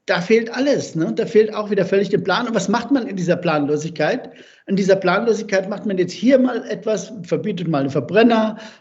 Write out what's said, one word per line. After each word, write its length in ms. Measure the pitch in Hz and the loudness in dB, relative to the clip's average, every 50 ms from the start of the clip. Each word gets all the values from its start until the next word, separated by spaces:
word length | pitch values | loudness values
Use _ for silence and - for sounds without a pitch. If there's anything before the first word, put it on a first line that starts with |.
| _ | _
da 140 | - 190 180 | -2 -2 -2
fehlt 320 | 175 - 220 226 226 226 - | 2 2 2 2 2 0 -4
alles, 440 | 247 269 285 269 180 - - - | -2 0 0 0 0 -2 -4 -4
ne? 160 | 160 160 226 226 | -4 -2 -2 -2
Da 120 | - 220 | -2 -4
fehlt 280 | - - 208 214 214 - | 2 4 4 4 4 0
auch 160 | 208 214 202 | -6 -4 -2
wieder 140 | 208 190 175 | 0 0 0
völlig 240 | - 196 196 202 - | 2 2 0 0 2
der 100 | - 190 | 0 -2
Plan. 300 | 175 185 180 208 247 254 | 0 0 0 0 0 -2
Und 80 | 226 | -2
was 120 | 208 175 - | -2 0 0
macht 220 | 202 240 233 - | 0 0 0 2
man 160 | 277 269 226 | 0 0 0
in 80 | 190 196 | -2 -6
dieser 220 | 185 175 156 170 | -4 -2 0 -2
Planlosigkeit? 960 | 165 - 170 156 151 143 139 151 147 151 160 - - 147 160 214 254 - - - - - _ _ _ _ | 0 0 0 0 0 0 0 -2 -2 -2 -6 -4 -2 0 0 0 -2 -6 -12 -18 -20 -20 _ _ _ _
In 80 | - 202 | -4 -2
dieser 220 | 185 202 180 190 | 0 4 4 2
Planlosigkeit 720 | 185 190 185 175 202 226 240 214 196 - - - 190 185 190 | 4 4 2 2 2 2 2 0 0 0 -2 -2 -2 -2 -2
macht 160 | 214 180 - | -8 -6 -4
man 100 | 214 196 | -4 -2
jetzt 140 | 185 180 175 | -2 -2 -2
hier 300 | - - 202 247 277 254 | -4 -2 2 4 6 6
mal 240 | 254 254 233 226 - - | 4 4 0 -2 -6 -6
etwas, 440 | 220 - - 220 214 196 - - - 220 170 | -8 -6 -2 -2 -2 -2 -4 -8 -12 -14 -6
verbietet 460 | - 170 151 139 208 202 170 180 156 | -4 -4 -2 -2 -4 -4 -4 -2 -2
mal 140 | 165 139 139 | 0 0 0
einen 80 | 139 | 0
Verbrenner 680 | - 156 127 - 165 208 233 240 233 220 214 214 214 - - - - - | -2 -2 -4 2 4 4 6 6 6 4 0 0 -4 -8 -14 -18 -20 -20